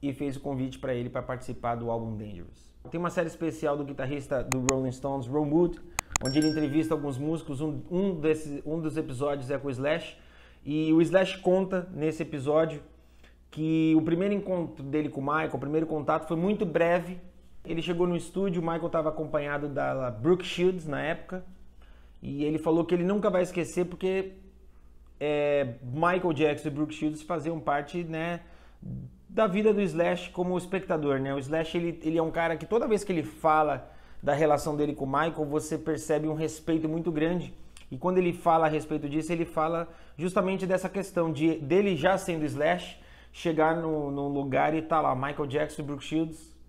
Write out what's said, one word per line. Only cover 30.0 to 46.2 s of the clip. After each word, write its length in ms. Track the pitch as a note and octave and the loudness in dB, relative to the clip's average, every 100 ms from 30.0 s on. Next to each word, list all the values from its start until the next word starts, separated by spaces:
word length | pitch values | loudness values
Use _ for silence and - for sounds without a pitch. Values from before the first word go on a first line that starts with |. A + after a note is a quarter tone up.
| F3 F3+ - | 2 2 -4
como 260 | - F3+ F3+ | -2 0 0
espectador, 640 | F3 G3 F#3 E3+ D3+ C3+ | 0 -4 0 0 2 0
né? 160 | C3+ C#3 | 0 -2
O 20 | |
Slash, 400 | C3 D#3+ D#3+ F3 | -2 -2 0 0
ele, 220 | E3+ E3 | -2 -2
ele 160 | D#3 E3 | 0 2
é 40 | |
um 100 | D#3+ | 0
cara 260 | D#3+ E3 D#3+ | 0 0 0
que 80 | D#3+ | 0
toda 220 | A3 A#3+ | 0 2
vez 160 | G#3+ | 0
que 80 | G#3 | 2
ele 100 | F3 | -2
fala 720 | C#3+ - D#3+ D#3 D#3 D3+ - - - - | -2 0 4 6 4 0 -6 -20 -18 -6
da 100 | - | 0
relação 420 | C#3+ D#3 D3 - D3 | 4 6 4 2 0
dele 200 | D3 D3 | 0 0
com 100 | C3+ | 0
o 20 | |
Michael, 380 | C3+ D#3+ E3 D3+ | 2 2 0 -2
você 320 | D3+ D3+ D#3+ | -2 -2 -4
percebe 500 | D#3 D3+ - D3+ D#3 | -2 -4 0 0 0
um 60 | |
respeito 560 | D#3 D#3+ - - D#3+ D#3 | -2 -4 -4 0 0 0
muito 220 | D#3+ E3+ | -2 -2
grande. 420 | D#3 D#3+ F3 F3 - - - - | 0 0 0 -4 -12 -18 -18 -14
E 60 | C3 | -4
quando 200 | F3 F#3 | 2 4
ele 160 | F3+ | 2
fala 320 | E3+ - E3 D#3+ | 2 4 6 6
a 40 | |
respeito 380 | D#3 D3+ D3+ D3 | 2 -2 -4 -2
disso, 240 | D3 D#3 | -4 -2
ele 140 | F3 E3 | -2 -2
fala 420 | - D#3 E3+ E3 - - - | 0 0 0 -4 -10 -20 -6
justamente 480 | F3 F#3 F#3 F#3+ F3+ | -2 0 0 0 0
dessa 240 | F#3 F#3 | 0 0
questão 420 | G3+ F3+ - E3 | -4 -4 0 0
de, 280 | C#3+ D#3+ D#3+ | 2 2 2
dele 360 | C#3 F3 G3+ E3+ | 2 4 4 4
já 220 | F3 F#3+ | 4 4
sendo 260 | F3+ E3 | 0 -2
Slash, 540 | D3+ C3 D3 F3+ - - - - - | -2 0 2 2 -2 -16 -20 -20 -20
chegar 440 | - E3+ D#3 D#3 E3 | -6 -2 4 4 4
no, 320 | D#3+ D#3 C#3+ | 0 -2 -2
num 200 | C#3 C#3+ | -2 -2
lugar 440 | C#3+ C#3 C#3 D3 | 0 0 2 2
e 80 | D#3 | 2
tá 180 | D#3 E3 | 2 2
lá, 140 | C#3+ | 2
Michael 320 | C3 C#3 C#3+ D3 | 0 -2 -4 -2
Jackson 380 | C3+ D3+ - | 0 -2 -4
e 20 | C#3+ | -8
Brooke 180 | C#3+ | -8
Shields 540 | - D#3 | -2 -2